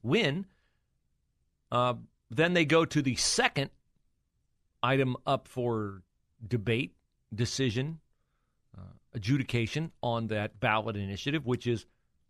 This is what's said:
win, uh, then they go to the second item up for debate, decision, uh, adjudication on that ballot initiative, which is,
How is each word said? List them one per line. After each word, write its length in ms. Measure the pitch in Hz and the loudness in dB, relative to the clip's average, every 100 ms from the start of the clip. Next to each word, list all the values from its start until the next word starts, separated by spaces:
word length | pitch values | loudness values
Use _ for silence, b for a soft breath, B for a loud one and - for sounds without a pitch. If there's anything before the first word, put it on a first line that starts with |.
win, 440 | 113 202 160 156 196 _ _ _ _ _ _ _ _ _ _ _ _ | 0 2 2 -2 -8 _ _ _ _ _ _ _ _ _ _ _ _
uh, 240 | 120 123 117 110 _ _ | 0 0 -2 -10 _ _
then 220 | 113 170 | 0 4
they 120 | 180 | 4
go 200 | 151 165 | 4 4
to 160 | 165 151 | 4 2
the 140 | 135 | 0
second 560 | 113 - - 247 - 139 - _ _ _ _ _ _ _ _ _ _ | 0 0 2 2 0 -6 -10 _ _ _ _ _ _ _ _ _ _
item 340 | 120 135 127 123 | 2 4 2 -2
up 220 | - 135 - | -2 -2 -2
for 560 | 127 120 110 104 98 - _ _ _ 107 | -4 0 0 -4 -8 -20 _ _ _ -4
debate, 480 | 120 98 117 247 - _ _ _ | -2 0 0 -2 -10 _ _ _
decision, 680 | 110 120 - 131 107 143 160 _ _ _ _ _ _ _ - | -4 -2 0 0 0 -4 -8 _ _ _ _ _ _ _ -20
uh, 60 | 92 - _ | -20 -20 _
adjudication 800 | 120 101 139 - 120 113 147 165 - | -6 0 0 2 -2 -2 -4 -6 -6
on 240 | 123 117 113 | -4 -2 -2
that 300 | 107 107 - | -4 -4 -2
ballot 380 | 120 110 110 101 | 0 2 0 -4
initiative, 500 | 98 98 143 156 123 | -6 -4 -4 -2 -2
which 220 | 120 123 | -2 0
is, 180 | 113 - _ _ _ | -4 -6 _ _ _